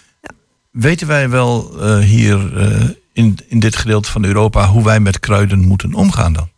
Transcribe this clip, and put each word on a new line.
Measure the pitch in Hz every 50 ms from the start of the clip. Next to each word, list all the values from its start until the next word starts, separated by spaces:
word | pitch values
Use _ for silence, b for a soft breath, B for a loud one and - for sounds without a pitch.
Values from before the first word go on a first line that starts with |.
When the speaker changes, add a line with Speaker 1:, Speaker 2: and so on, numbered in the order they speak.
| b b b b
Speaker 1:
Ja. | b - - _ _ _ _ _ _ _
Speaker 2:
Weten | _ 123 113 143 175 170 170
wij | 151 151 143 139 127
wel, | 120 127 127 123 120 117 - - - -
eh, | - 107 107 101
hier, | 104 101 107 113 113 104 101 98 98 - - -
eh, | 98 101 104 104 110 123 - - _ _ _
in, | - 117 110 98 - - _
in | - 117
dit | 110 113 107
gedeelte | - - 110 107 104 104 -
van | - - 107
Europa | 95 98 107 107 107 - 110 101 98
hoe | 98 117 110
wij | 107 110 110
met | 107 98 95 -
kruiden | - - 104 101 104 98 98 98 92
moeten | 92 98 95 - - -
omgaan | 214 202 202 - - - 87 80
dan? | 82 82 87 -